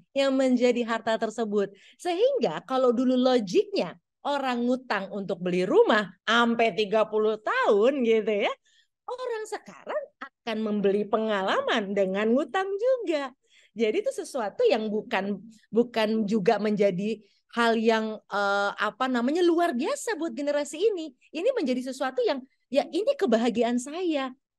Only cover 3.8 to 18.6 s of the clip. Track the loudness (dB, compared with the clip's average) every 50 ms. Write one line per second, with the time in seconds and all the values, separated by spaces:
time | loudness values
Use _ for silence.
3.8 | 0 -2 -6 -12 _ _ _ _ -6 -4 -2 -2 -2 -2 -2 0 0 0 0 0
4.8 | -2 -2 -2 -2 -2 -4 -6 -6 -6 -6 -6 -4 -2 0 0 0 2 4 6 6
5.8 | 6 6 6 4 2 0 -6 _ _ 0 2 4 4 4 2 2 2 2 2 0
6.8 | -2 0 2 2 2 2 0 0 0 0 0 -2 -2 -2 0 0 2 4 4 4
7.8 | 4 4 2 2 2 2 2 2 2 0 0 0 0 -2 -2 -6 _ _ _ _
8.8 | _ _ _ _ _ -12 -10 -8 -6 -6 -6 -6 -8 -8 -10 -12 -12 -16 -20 -18
9.8 | -12 -10 -8 -8 -8 -10 _ _ -18 -20 -20 _ _ -6 -4 -4 -4 -2 -2 0
10.8 | 0 2 2 0 0 0 -2 -2 0 0 0 0 0 0 0 0 0 0 0 -2
11.8 | -2 -2 0 0 0 0 0 0 0 2 2 2 0 0 -2 -4 -2 -2 -4 -2
12.8 | 0 0 0 0 0 -2 -2 -2 -4 -6 -10 _ _ _ _ _ _ _ _ -2
13.8 | 0 0 0 0 -2 -4 -4 -6 -8 -8 -6 -6 -6 -4 -2 0 2 2 2 2
14.8 | 0 -2 -4 -4 -4 -2 -2 -2 -2 -2 -6 -8 -10 -14 -20 -20 _ _ 0 0
15.8 | 0 0 0 -2 0 0 0 0 0 0 -2 0 2 2 2 2 2 0 0 2
16.8 | 2 2 0 0 -4 -4 -6 -8 -10 _ _ _ _ _ -4 0 2 2 2 2
17.8 | 2 2 2 2 0 -4 -6 -10 -10 -8 -4 -2 0 0 0 0